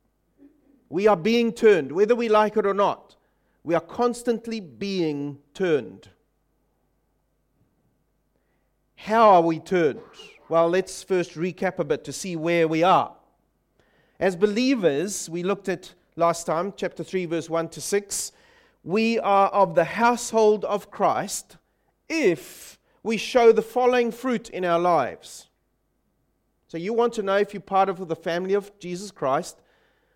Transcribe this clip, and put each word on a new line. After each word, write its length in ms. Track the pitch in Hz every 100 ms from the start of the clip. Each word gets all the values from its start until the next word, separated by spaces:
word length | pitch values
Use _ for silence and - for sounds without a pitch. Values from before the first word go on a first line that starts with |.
| _ _ _ _ - _ _ _ -
We 180 | 165 208
are 80 | 190
being 380 | 185 233 233
turned, 400 | 226 220 185 131
whether 200 | 160 208
we 140 | 233 233
like 300 | 214 214 214
it 80 | 196
or 80 |
not. 420 | 196 185 - - _ _ _ _ _
We 100 | -
are 60 | 165
constantly 800 | 165 - 247 233 - 226 226 226
being 800 | 170 110 202 190 160 143 143 139 _
turned. 560 | - 185 147 113 95 - _ _ _ _ _ _ _ _ _ _ _ _ _ _ _ _ _ _ _ _ _ _ _ _ _ _ _ _ _
How 320 | - 220 214
are 120 | 180
we 180 | 170 160
turned? 420 | - 185 156 - - - - - -
Well, 180 | 165 170
let's 360 | 185 185 -
first 320 | - 180 175 151
recap 440 | 180 - 190 180
a 60 | 147
bit 180 | 143
to 80 | -
see 240 | - 190 165
where 320 | 160 170 160
we 160 | 160
are. 300 | 175 165 117 - _ _ _ _ _ _ _ _ _ -
As 200 | 185 175
believers, 920 | 208 208 254 262 170 139 196 - -
we 140 | 170
looked 240 | 180 202 202
at 260 | 175 - _ _ -
last 300 | 170 165 -
time, 280 | 160 196 -
chapter 260 | 185 -
three, 220 | 156 185 170
verse 240 | 165 156
one 180 | 165 165
to 140 | -
six, 500 | - 202 202 - - _ _ _ _ _
we 380 | 151 202 226 226
are 300 | 196 196 196
of 260 | 202 190 165
the 80 |
household 800 | 160 202 240 233 - 226 214 208
of 260 | - 196 -
Christ 680 | - 180 117 190 - - - _ _ _ _ -
if 720 | 320 226 165 - - - - _ _
we 140 | 202 226
show 340 | - 254 233
the 100 | 208
following 520 | - 247 247 247 240
fruit 360 | - 262 233 -
in 140 | 180
our 160 | 180 170
lives. 720 | 175 165 113 80 - - - _ _ _ _ _ _ _ _ _ _ _ _
So 80 | 165
you 160 | 180
want 180 | 233 240 226
to 80 |
know 120 | 196 196
if 180 | 202
you're 60 | 202
part 300 | - 190 196
of 180 | 180 175
the 80 | 160
family 380 | 185 170 185
of 260 | 202 196 _
Jesus 320 | 180 175 202
Christ, 500 | - 143 143 180 - _ _ _ _ _